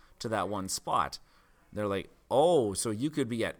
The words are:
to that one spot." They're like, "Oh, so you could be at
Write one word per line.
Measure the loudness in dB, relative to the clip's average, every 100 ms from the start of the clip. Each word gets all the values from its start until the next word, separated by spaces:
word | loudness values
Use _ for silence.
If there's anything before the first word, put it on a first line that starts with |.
| _ -12
to | -4
that | -2 -2
one | -4 -4
spot." | -6 -2 0 0 -4 -20 _ _ _ _
They're | -6 -2
like, | -2 -6 _ 0
"Oh, | 4 6 6 4
so | 0 -4
you | -2 -4
could | -2 -4
be | -2
at | -4 -2